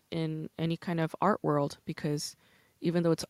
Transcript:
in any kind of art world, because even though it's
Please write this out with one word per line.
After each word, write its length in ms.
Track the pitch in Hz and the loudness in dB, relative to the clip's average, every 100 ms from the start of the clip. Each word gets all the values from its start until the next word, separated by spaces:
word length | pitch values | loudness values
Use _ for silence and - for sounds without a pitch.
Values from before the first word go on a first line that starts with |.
| - | -4
in 380 | 165 160 156 156 - | -4 -2 -4 -6 -2
any 180 | 165 165 | -2 -2
kind 220 | - 165 | -2 0
of 140 | 160 - | -2 2
art 220 | 185 - | 2 2
world, 360 | 156 147 143 - - | 2 2 0 -4 -10
because 500 | 156 151 147 - - _ _ _ - | -6 -2 -2 -4 -12 _ _ _ -4
even 220 | 175 175 | 0 2
though 80 | 170 | 4
it's 140 | 160 - | 2 2